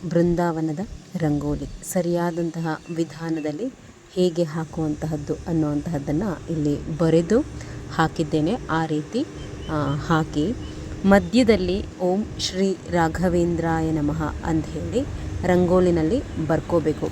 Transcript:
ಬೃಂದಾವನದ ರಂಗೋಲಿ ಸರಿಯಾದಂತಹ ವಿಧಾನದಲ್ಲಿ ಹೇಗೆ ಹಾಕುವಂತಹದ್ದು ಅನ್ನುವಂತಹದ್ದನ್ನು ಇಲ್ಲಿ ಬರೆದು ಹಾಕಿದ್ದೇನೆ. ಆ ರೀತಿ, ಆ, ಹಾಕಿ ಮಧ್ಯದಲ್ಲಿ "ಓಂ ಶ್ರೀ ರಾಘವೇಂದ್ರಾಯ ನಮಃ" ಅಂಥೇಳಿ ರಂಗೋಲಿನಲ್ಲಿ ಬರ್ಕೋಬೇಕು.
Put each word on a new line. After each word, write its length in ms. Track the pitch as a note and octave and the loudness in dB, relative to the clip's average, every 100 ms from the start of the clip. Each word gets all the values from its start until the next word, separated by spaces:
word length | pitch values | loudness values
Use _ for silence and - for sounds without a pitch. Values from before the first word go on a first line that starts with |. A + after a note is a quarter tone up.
| F3+ | 0
ಬೃಂದಾವನದ 720 | E3 F3 E3+ F3 E3 D#3+ D3+ G#3 - - - | 2 4 4 2 0 -2 -2 -6 -10 -10 -2
ರಂಗೋಲಿ 520 | D#3 D3 D3 C#3+ C#3 - - | 0 0 0 -4 -4 -10 -4
ಸರಿಯಾದಂತಹ 880 | F#3+ E3+ F3 F3 E3+ E3+ E3 E3 D#3 - | -2 0 2 0 0 -2 -2 -4 -4 -6
ವಿಧಾನದಲ್ಲಿ 840 | E3 E3 D3 E3 D#3+ D3+ D3 B3 - - - - | -4 -4 -4 -4 -2 -2 -4 -6 -8 -20 -20 -10
ಹೇಗೆ 280 | - F3+ E3 | 0 2 2
ಹಾಕುವಂತಹದ್ದು 920 | E3+ D#3+ D#3+ - D#3 D3+ D#3 D#3 - D3+ - | -2 -2 -6 -4 -2 -2 -4 -4 -4 -6 -2
ಅನ್ನುವಂತಹದ್ದನ್ನು 1040 | E3 D3+ D3 D3 D#3 C#3+ D3+ G#3 D3+ - | 0 0 0 -2 -4 -2 -2 0 -4 -4
ಇಲ್ಲಿ 460 | D#3+ D3 D3 - D#3 | -2 0 0 -2 0
ಬರೆದು 420 | E3 D#3+ E3+ G#3+ D#4 - - - - - | 4 4 4 2 2 -8 -12 -12 -10 -2
ಹಾಕಿದ್ದೇನೆ. 600 | D#3+ - D#3 D#3+ D3+ A3+ - | -2 0 -2 2 0 -2 -2
ಆ 160 | D#3+ D#3+ | -2 0
ರೀತಿ, 400 | D3+ D3+ A3+ D#4 - - - - | -2 -2 -4 -4 -8 -12 -10 -6
ಆ, 240 | D#3 C#3+ | -2 0
ಹಾಕಿ 580 | D3 - D#3+ D#3 D3 D#3 B3 - - - - G3 | -2 2 2 2 0 0 -2 -8 -10 -10 -2 6
ಮಧ್ಯದಲ್ಲಿ 760 | G3 F3 G#3+ A#3 G#3 F3+ F#3+ - - | 6 6 4 6 4 4 -2 -4 -2
"ಓಂ 240 | F3+ F#3+ G#3+ - | 0 0 -2 -6
ಶ್ರೀ 380 | - F#3 G3 F#3 - | -6 0 0 0 -2
ರಾಘವೇಂದ್ರಾಯ 1000 | F3 E3 E3 F#3 F3 F3 E3+ E3 E3 D#3+ | 2 2 2 2 2 2 2 0 0 0
ನಮಃ" 320 | D#3+ D3 D#3 D3+ - | 0 0 0 -2 -4
ಅಂಥೇಳಿ 560 | - D#3+ D3+ D3+ E3+ G#3 C#4+ - - - F3 | -2 -2 -2 -6 -4 -2 -2 -6 -6 -4 2
ರಂಗೋಲಿನಲ್ಲಿ 760 | F3+ F3+ F#3 F3+ E3+ D#3 A#3 - - D#3 | 4 6 6 6 4 4 0 -2 -4 0
ಬರ್ಕೋಬೇಕು. 600 | D#3+ - E3+ D3 D3 - | 0 2 0 2 0 -4